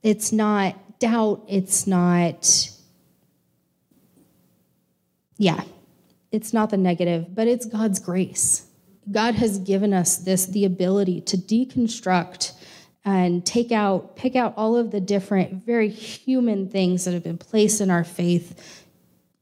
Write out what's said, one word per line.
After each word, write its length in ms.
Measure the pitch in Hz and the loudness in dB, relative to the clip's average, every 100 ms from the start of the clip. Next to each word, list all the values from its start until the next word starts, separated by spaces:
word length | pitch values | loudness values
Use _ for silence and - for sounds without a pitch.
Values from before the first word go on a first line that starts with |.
It's 300 | 220 214 - | 2 0 0
not 680 | 220 214 208 190 - - - | 0 2 2 0 -4 -20 -4
doubt, 440 | 233 233 220 202 - | 0 2 0 -2 -2
it's 380 | 196 190 - - | -4 0 -2 0
not, 840 | 180 175 175 170 - - - - - _ _ _ _ _ _ _ _ _ _ _ _ _ _ _ _ _ _ _ _ _ _ _ _ _ - | 2 4 4 2 0 2 2 0 -10 _ _ _ _ _ _ _ _ _ _ _ _ _ _ _ _ _ _ _ _ _ _ _ _ _ 0
yeah, 240 | 196 156 - - _ _ _ _ _ | 0 0 -8 -18 _ _ _ _ _
it's 220 | 220 220 | -6 -2
not 180 | 226 214 | -2 0
the 60 | 196 | 2
negative, 580 | 185 170 175 170 170 190 | 2 2 0 -2 -4 -2
but 120 | 226 | 0
it's 200 | 240 226 | 0 -4
God's 320 | 214 220 190 | -2 0 -2
grace. 640 | - 180 180 - - - - _ _ _ 208 | -2 -2 -2 -2 -2 -2 -6 _ _ _ -4
God 240 | 208 233 214 | 0 0 2
has 240 | 226 196 | 0 0
given 340 | 185 190 208 | -2 0 2
us 240 | 190 170 - | 2 0 -2
this, 300 | 180 185 185 | 0 0 0
the 180 | 196 196 | 0 0
ability 560 | 180 185 202 190 175 | 2 0 2 0 -2
to 160 | - 185 | -2 -4
deconstruct 1160 | 180 226 254 - 226 - 185 180 170 - - - - - - _ 202 | 0 0 0 -2 -2 -2 0 0 0 -8 -10 -10 -20 -20 -20 _ -2
and 400 | 196 180 175 175 | 2 2 0 0
take 260 | 240 233 | -2 0
out, 440 | 220 208 190 214 - | 2 2 0 -4 -6
pick 200 | 254 247 | -2 0
out 180 | 240 - | -2 -2
all 180 | 220 240 | 0 0
of 140 | 226 | 0
the 120 | 202 | -4
different, 600 | 185 202 190 196 180 190 220 | 0 -2 2 0 0 -4 -2
very 240 | 233 214 | 0 0
human 800 | 214 - - - 262 240 202 190 | -2 -14 -10 -2 0 2 0 -2
things 360 | 196 185 180 185 | 0 2 0 -2
that 80 | |
have 100 | 175 | -4
been 140 | 165 170 | -6 -10
placed 440 | - 220 208 214 | -2 2 2 2
in 100 | 196 | 2
our 120 | 175 | 2
faith 840 | 170 - 175 175 - - - - _ _ _ _ _ _ | 0 -2 2 2 -2 -18 -20 -20 _ _ _ _ _ _